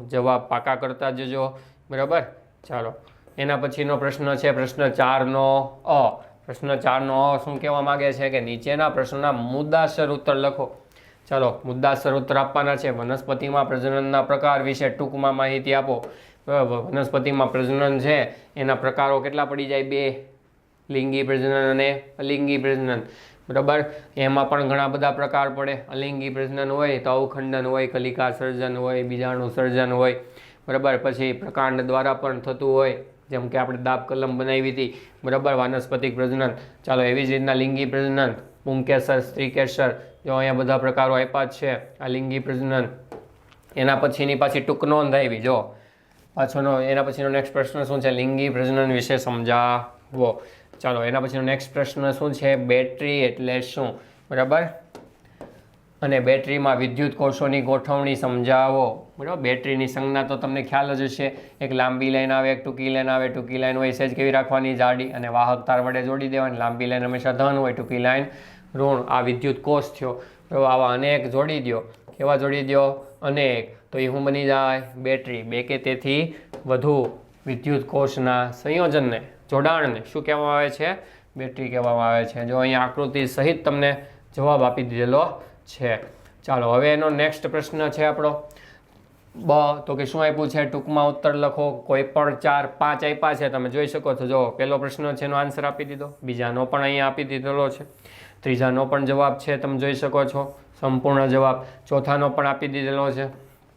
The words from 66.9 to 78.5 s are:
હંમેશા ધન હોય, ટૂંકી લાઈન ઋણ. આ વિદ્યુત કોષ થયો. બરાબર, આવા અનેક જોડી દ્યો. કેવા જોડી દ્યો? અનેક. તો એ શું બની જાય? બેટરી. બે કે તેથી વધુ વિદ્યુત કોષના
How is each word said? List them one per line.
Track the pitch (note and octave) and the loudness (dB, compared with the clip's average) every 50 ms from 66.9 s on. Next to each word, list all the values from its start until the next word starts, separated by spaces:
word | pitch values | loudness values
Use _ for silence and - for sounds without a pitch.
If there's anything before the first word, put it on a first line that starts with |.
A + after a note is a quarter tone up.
| B2+ B2 B2 | 0 0 0
હંમેશા | B2 B2+ B2 B2+ C3 | -2 -2 -2 0 0
ધન | B2 B2+ C3+ C#3 C#3 C#3 | 2 2 2 2 2 2
હોય, | C3+ B2+ A#2 | 0 0 -2
ટૂંકી | C3+ A#2+ - C3 B2 | -4 -6 -4 -2 0
લાઈન | A#2+ B2+ B2+ C3+ C#3 - - - - - - - - - - | 2 2 2 2 0 -4 -8 -14 -20 -20 -20 -20 -18 -10 -4
ઋણ. | C3+ C#3 C#3 C#3 B2 B2 B2 | 0 2 2 2 0 0 0
આ | B2+ B2+ | 0 2
વિદ્યુત | B2 B2 B2 A#2+ C#3 C#3+ B2+ B2+ | 2 0 0 0 0 -2 -2 -2
કોષ | - D3 D3 C#3+ C#3 - - | 0 0 0 0 0 -4 -8
થયો. | - C#3+ B2+ B2 B2+ - - - - - - | -8 -6 -6 -6 -8 -12 -16 -20 -20 -12 -4
બરાબર, | E3+ C#3 C3+ C3 | 0 2 4 4
આવા | B2+ C3 C3 B2 B2 | 4 4 4 2 2
અનેક | B2+ C#3 C#3+ D3 C#3 B2+ B2+ | 2 2 2 2 0 0 0
જોડી | A#2+ C3+ C#3+ D#3 D#3 D3 | 0 0 0 0 -2 -4
દ્યો. | B2+ A#2+ A2+ A2+ - - - - _ - - - | -2 -2 -4 -4 -4 -8 -14 -20 _ -20 -8 -2
કેવા | C#3+ C#3+ C#3+ C3 | 0 2 2 2
જોડી | C#3 C#3 C#3 C#3+ C3+ | 2 0 0 0 0
દ્યો? | C3 C#3 C#3 C#3 C3+ C3+ - - - - - | 2 4 4 4 4 2 -2 -8 -16 -14 -6
અનેક. | D3+ C#3+ C#3+ D3 C#3 C3 B2 A#2 A2 - - - _ _ | -4 -2 0 2 2 2 2 0 -4 -8 -12 -20 _ _
તો | - C3 | -4 -2
એ | C3 B2+ | -2 -2
શું | C3 C#3 C#3 | -2 0 0
બની | C#3 C#3 C#3+ C#3 | 0 0 0 2
જાય? | C3+ C3+ C3+ C3+ C3 C3 C3 C3 A#2+ B2 | 2 2 2 2 2 0 -2 -4 -8 -12
બેટરી. | B2+ C3 C3 C3+ C3 C3 B2+ B2 A2+ A2 | -6 -2 -2 -2 -2 -2 -6 -10 -10 -8
બે | A#2 A#2+ A#2+ B2 | -6 -6 -4 -4
કે | B2+ C#3 C3 | -4 -4 -4
તેથી | B2+ C3 C3 B2+ - C#3 C#3 D3 E3 E3 - - - - - - - | -2 -2 -4 -2 -2 0 0 0 0 -2 -6 -12 -18 -18 -18 -12 -4
વધુ | C3 C3 B2+ - D3+ D3 C#3 A#2+ A2+ - - - - - _ - | -2 0 2 2 2 2 2 2 0 -4 -10 -18 -20 -20 _ -8
વિદ્યુત | C3+ B2+ A#2+ - C#3 C#3+ C#3 C3+ | -8 -8 -4 -2 -2 0 0 -2
કોષના | - - C#3+ C#3 C3+ C3+ C3 B2+ B2+ B2 B2 B2 B2 | -2 0 0 0 0 0 0 0 2 2 2 0 -2